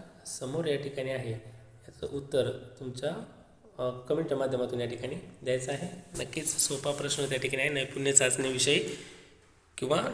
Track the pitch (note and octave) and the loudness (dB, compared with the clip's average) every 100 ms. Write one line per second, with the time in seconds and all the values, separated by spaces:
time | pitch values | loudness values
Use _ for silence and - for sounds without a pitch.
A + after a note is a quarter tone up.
0 | - - - - C3 D#3 D#3+ C#3 C#3 C#3 | -10 -14 -10 -6 -2 0 2 0 0 -2
1 | C3 C3 A#2+ A2+ - - - - - - | -2 -2 -2 -4 -8 -16 -20 -20 -18 -8
2 | - C#3 C#3+ C3 A2 - - - C3 B2+ | -6 -4 2 4 4 0 -8 -10 -8 -4
3 | D3 G#3 A#3 - - - - - B2+ B2 | -2 -2 -6 -14 -20 -20 -14 -4 -2 -2
4 | - D#3 D3+ C3+ C3 B2+ B2 B2 A#2+ A#2+ | 0 2 2 2 2 2 2 0 -2 -2
5 | B2+ E3 - - B2+ B2+ C3 C#3+ F3 - | -4 -6 -8 -6 0 0 0 -2 -4 -8
6 | - - C3+ D#3+ D3+ - - C#3 D3 C#3+ | -10 -6 -4 -2 0 4 4 2 0 0
7 | C#3+ D3+ C#3 C3 C3+ C3+ C#3+ C#3+ C3 C#3 | 0 0 2 2 2 2 2 2 0 2
8 | C#3 C3+ B2+ C3 C3 B2+ C#3 E3+ - - | 4 4 4 2 0 2 2 2 0 -6
9 | - - - - - - _ - C3 D#3+ | -12 -18 -20 -20 -20 -20 _ -6 0 2
10 | A3+ | 2